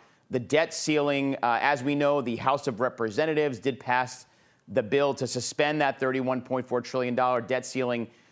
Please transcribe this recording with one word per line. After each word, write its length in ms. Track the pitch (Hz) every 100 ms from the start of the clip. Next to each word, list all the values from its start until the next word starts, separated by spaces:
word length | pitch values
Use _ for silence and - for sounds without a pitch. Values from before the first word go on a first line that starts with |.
| - _ -
the 80 | 127
debt 340 | 117 147 165
ceiling. 600 | - 156 151 143 139 139 135
Uh, 160 | 120 117
as 220 | 139 143
we 100 | 135
know, 280 | 143 143 143
the 160 | 120 113
House 300 | 127 139 139
of 120 | 107
Representatives 800 | 123 - 113 104 160 151 147 110
did 200 | 135 120
pass 460 | 127 127 123 - - _ _ _ -
the 160 | 101
bill 300 | 107 139 143
to 140 | 127 123
suspend 520 | 127 - - 147 151
that 180 | 139 -
thirty-one 420 | 131 131 127 127
point 260 | - 131 123
four 140 | 123
trillion 340 | 123 131 123 123
dollar 240 | 127 123
debt 260 | 101 127 -
ceiling 420 | 131 123 120 110 - _